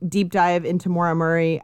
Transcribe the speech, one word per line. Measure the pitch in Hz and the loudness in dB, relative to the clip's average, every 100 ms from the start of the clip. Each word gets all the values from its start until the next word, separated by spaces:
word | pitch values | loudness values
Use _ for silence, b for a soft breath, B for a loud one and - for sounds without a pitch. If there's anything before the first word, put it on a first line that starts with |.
| 180 | -4
deep | 196 180 | -2 0
dive | 196 175 175 156 | 2 2 2 0
into | 175 185 | -2 -2
Maura | 175 170 160 | 0 0 0
Murray, | 165 165 165 165 | 0 2 0 -2